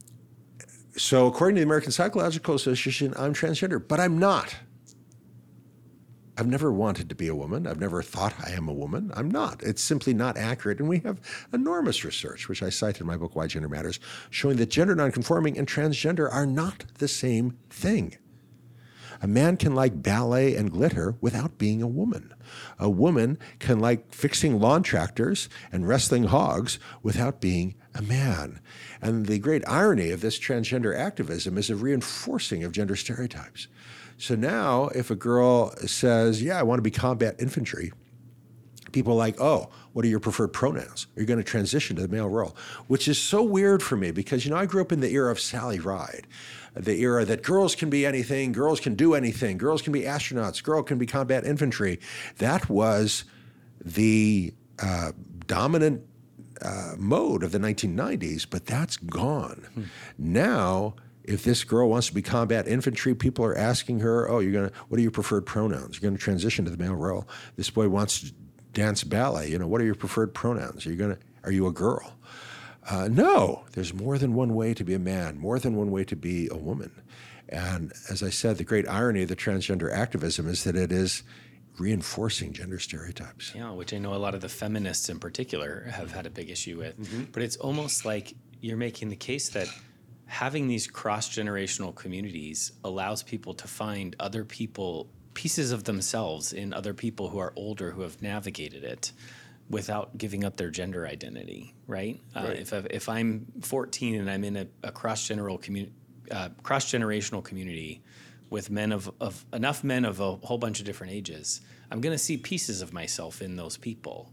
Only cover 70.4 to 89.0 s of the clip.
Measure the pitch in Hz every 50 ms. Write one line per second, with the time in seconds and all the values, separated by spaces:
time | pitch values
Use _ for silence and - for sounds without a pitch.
70.4 | - 120 120 104 65 62 - - - 80 87 90 104 104 92 - - - - -
71.4 | - 95 98 95 95 92 82 - 95 117 - - - - - - - - - -
72.4 | - - - - - - - - - - 104 92 95 107 120 170 294 381 392 147
73.4 | 98 - - - - - - 95 92 82 92 98 107 131 139 131 139 123 113 127
74.4 | 127 117 110 113 110 113 117 - 95 87 95 95 90 92 95 92 87 78 73 71
75.4 | 82 104 123 131 127 127 110 104 104 101 98 95 92 - 98 76 - 87 90 85
76.4 | 85 - - 80 76 80 - 71 - - - - - - - - - - - -
77.4 | - - - 85 90 92 92 85 80 65 - - - - 98 92 101 92 - -
78.4 | - 113 107 82 85 - 113 104 95 - 92 104 123 120 107 95 92 82 92 -
79.4 | - 110 95 95 - - 98 90 85 - - 98 120 120 - - - 85 - -
80.4 | 78 87 87 - - 95 82 92 92 85 90 92 95 90 - - - - - -
81.4 | - - - - - - - - 90 104 110 90 80 - - 101 113 110 - -
82.4 | 87 73 71 - 90 92 95 87 - - - 76 82 90 - - 76 - - -
83.4 | - - - 107 117 113 95 90 87 - 104 101 101 101 98 98 101 101 101 92
84.4 | 92 - - - 107 104 107 110 98 90 80 - - - 82 76 - 85 - -
85.4 | 127 - - 78 73 73 87 104 - 120 - - 85 85 85 95 82 82 82 87
86.4 | 85 82 90 - - 90 85 82 80 80 - - 107 101 110 120 143 - - 110
87.4 | 120 113 - - - 135 147 151 151 131 - - - 110 107 104 98 - - -
88.4 | - - - - 113 113 113 113 120 113 113 -